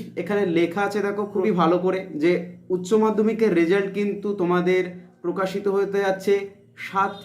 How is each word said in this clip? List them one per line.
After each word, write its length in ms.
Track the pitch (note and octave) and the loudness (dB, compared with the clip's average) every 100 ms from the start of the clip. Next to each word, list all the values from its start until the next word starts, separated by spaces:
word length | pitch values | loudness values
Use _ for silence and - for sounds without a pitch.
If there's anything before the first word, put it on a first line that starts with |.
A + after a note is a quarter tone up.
| - - | -6 -10
এখানে 260 | E3+ G3+ F#3 | -4 0 2
লেখা 360 | E3 E3+ G3+ | 2 0 0
আছে, 180 | G3+ G#3 | -2 -2
দেখো 220 | G3+ G3+ G3+ | -4 -4 -4
খুবই 260 | G#3 G#3+ | 0 0
ভালো 260 | F3+ E3 F3+ | 2 4 2
করে, 200 | F#3 F#3 F#3 D#3 | 0 -2 -6 0
যে 160 | E3 F3+ - - - | 2 2 -2 -14 -6
উচ্চ 200 | F#3 F3+ | -6 0
মাধ্যমিকের 580 | A3 A3 G3+ G#3+ A3 A3 | 2 4 2 0 2 2
রেজাল্ট 360 | E3+ E3 G3 G3 | 4 4 2 0
কিন্তু 340 | F#3+ G3+ F#3+ G#3 | -2 -2 -2 -4
তোমাদের 500 | G3+ F3 F3+ F3 F#3 F3+ - - _ | -2 0 2 2 2 0 -8 -20 _
প্রকাশিত 440 | F3 G3 F#3 F#3+ G3+ | -6 -2 -2 -2 0
হতে 320 | G3 G3 G3+ | 0 0 0
যাচ্ছে 340 | G3 F#3 G3+ G3 G3 - - - | 0 0 0 0 0 -14 -20 -16
সাত 360 | - G3 G3 - | -6 -2 -2 -2